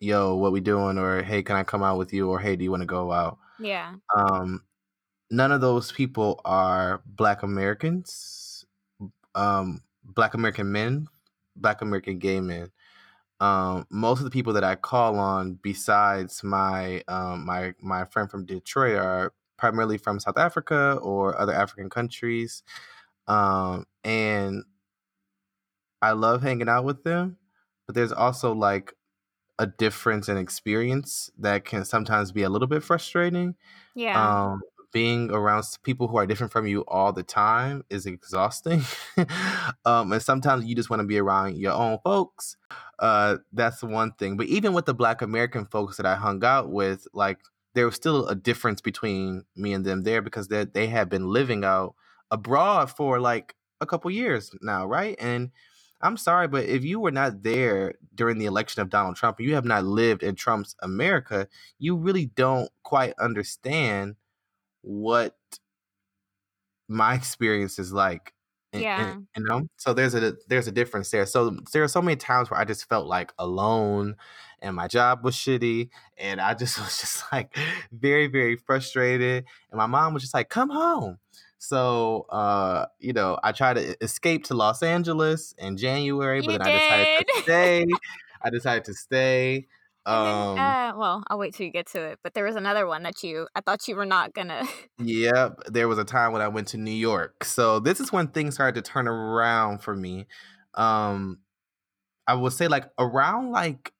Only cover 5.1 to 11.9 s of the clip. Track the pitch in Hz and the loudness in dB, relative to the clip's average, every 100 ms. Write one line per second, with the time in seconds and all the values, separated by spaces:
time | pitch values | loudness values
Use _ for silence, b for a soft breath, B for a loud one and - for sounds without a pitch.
5.1 | _ - 117 135 143 127 120 120 - 127 | _ -4 2 4 4 4 2 -2 -2 -2
6.1 | 131 104 - - 95 92 92 92 95 - | 0 0 0 0 2 4 2 0 -2 -6
7.1 | 101 107 101 101 98 98 104 160 180 175 | 0 0 0 -2 -2 0 0 -2 -2 -6
8.1 | - - - - - - _ _ - 98 | -14 -16 -16 -18 -18 -20 _ _ -18 -18
9.1 | _ _ - 101 98 92 82 _ _ - | _ _ 0 2 2 0 -6 _ _ -8
10.1 | 92 110 113 113 101 101 101 113 139 151 | 0 0 2 -2 0 -2 -2 0 -2 -6
11.1 | _ _ _ _ 98 107 104 107 | _ _ _ _ -2 0 0 -2